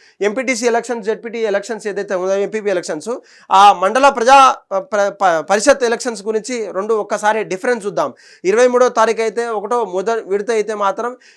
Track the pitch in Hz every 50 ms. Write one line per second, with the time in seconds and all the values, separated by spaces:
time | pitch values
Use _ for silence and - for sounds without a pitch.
0 | _ _ _ _ 190 208 208 254 254 240 262 208 240 240 226 226 - - 247 233
1 | 196 208 220 - - 233 202 233 220 214 196 202 196 - 226 208 - 214 190 196
2 | 196 202 202 180 180 190 196 196 202 190 185 220 196 208 190 180 165 - 170 156
3 | 151 214 247 370 - _ _ - - _ - 190 202 202 190 175 185 196 220 254
4 | 269 277 - 240 226 240 269 277 269 262 - - - _ 196 190 185 - 214 208
5 | 202 202 - - 202 185 165 160 151 - 196 214 208 285 262 - 247 226 233 220
6 | - 254 233 196 190 214 214 220 214 - 254 240 214 185 160 180 202 214 226 214
7 | 202 208 226 196 208 208 220 220 202 160 175 185 - 247 247 226 185 202 175 165
8 | 156 131 120 - _ - - _ - 175 202 226 254 254 247 247 254 247 - 240
9 | 220 226 220 202 226 220 190 226 233 233 226 208 190 208 240 240 233 190 175 185
10 | 190 208 226 220 - 175 190 202 208 240 233 220 208 214 214 208 202 196 190 208
11 | 226 240 254 247 _ _ _